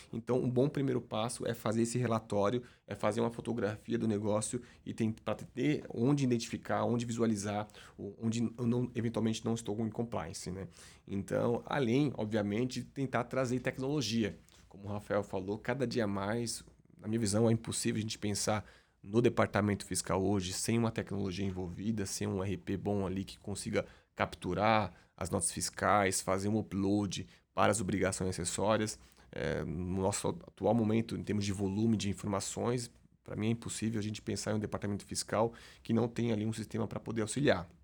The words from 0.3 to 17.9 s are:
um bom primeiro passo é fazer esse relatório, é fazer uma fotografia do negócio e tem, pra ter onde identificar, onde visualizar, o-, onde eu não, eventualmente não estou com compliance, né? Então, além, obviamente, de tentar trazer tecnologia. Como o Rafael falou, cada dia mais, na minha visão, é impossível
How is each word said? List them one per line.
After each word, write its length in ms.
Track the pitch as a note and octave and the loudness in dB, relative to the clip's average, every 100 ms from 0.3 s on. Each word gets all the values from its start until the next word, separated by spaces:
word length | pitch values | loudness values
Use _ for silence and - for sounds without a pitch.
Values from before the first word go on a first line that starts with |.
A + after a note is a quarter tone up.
| B2 | 2
um 80 | C3 | 2
bom 180 | B2 C#3+ | 4 4
primeiro 320 | D3 C3+ B2 | 2 0 0
passo 460 | - A2+ A2+ - - | -2 -2 -2 -2 -4
é 80 | |
fazer 280 | A#2 A#2 A2 | -2 0 2
esse 140 | A#2 A#2+ | 2 2
relatório, 640 | A#2+ A2+ - G#2 G2+ B2 B2 - - | 2 0 0 2 2 2 -4 -16 -12
é 80 | |
fazer 260 | G#2 G#2+ G#2+ | -2 0 2
uma 100 | A#2 | 0
fotografia 680 | A#2+ - A#2 A#2 G#2+ - A#2 | -2 -4 -2 -2 -2 -2 0
do 100 | A2+ | 2
negócio 540 | G#2 G#2+ G#2+ A2 B2 - - | 0 2 0 0 -4 -8 -16
e 80 | - | -8
tem, 180 | G#2+ A2+ | -2 0
pra 260 | A2+ - G#2+ | 0 -4 -6
ter 480 | - - C#3 D3+ - | -6 -2 0 0 -2
onde 360 | - A#2+ D3 | 0 4 4
identificar, 600 | C3 A#2+ - G#2+ - G#2 | 4 2 0 -6 -2 0
onde 220 | G#2+ A#2 A#2+ | 2 0 0
visualizar, 600 | A#2 A2+ G#2+ G2 G#2 G#2+ - - - | 0 2 2 0 -2 -4 -10 -20 -12
o-, 180 | G2+ G2+ | -12 -4
onde 320 | A2+ A2+ A2+ - | -2 0 0 0
eu 80 | A#2+ | 0
não, 240 | A#2+ B2 | 2 0
eventualmente 480 | B2 A#2 A#2 A2+ A2 | -2 -2 0 0 0
não 120 | A#2 | -2
estou 200 | A#2 - | -2 -2
com 140 | G#2 A2 | -2 -2
compliance, 600 | G#2 A#2 G#2+ D#2+ G2 - | -2 -4 -4 -6 -8 -8
né? 180 | F2+ F#2+ - - - - | -8 -8 -12 -20 -20 -8
Então, 540 | G2 F#2+ G2+ A2+ A#2 | -6 -2 0 2 0
além, 480 | - - B2 B2 D3 - | -2 0 2 4 2 0
obviamente, 640 | G#2+ A2 G2+ G#2 B2+ B2 | -2 0 2 2 0 -2
de 60 | B2+ | -8
tentar 380 | - C3 A#2 | -4 -2 0
trazer 360 | B2 C3 C3 B2+ | -2 -2 0 0
tecnologia. 760 | B2+ B2 C3 D3+ A2+ A#2 G2+ E2+ - - - | -2 -2 -2 -2 0 2 0 -2 -16 -20 -20
Como 160 | F#2 | -14
o 80 | G2+ | -8
Rafael 300 | G#2 - G2+ | -6 0 0
falou, 340 | G2+ G2 F#2+ A2 | 0 -4 -4 -4
cada 300 | - B2+ B2 | -2 -2 0
dia 200 | A#2+ G#2+ | 0 0
mais, 560 | G2 G2 A#2 A#2 - - - _ - | 0 0 -2 -2 -6 -10 -20 _ -12
na 80 | G#2 | -4
minha 120 | A2+ | 0
visão, 280 | G#2+ G#2+ A#2 | 2 4 6
é 40 | |
impossível 460 | A2+ A2+ A2+ - | 4 2 -2 0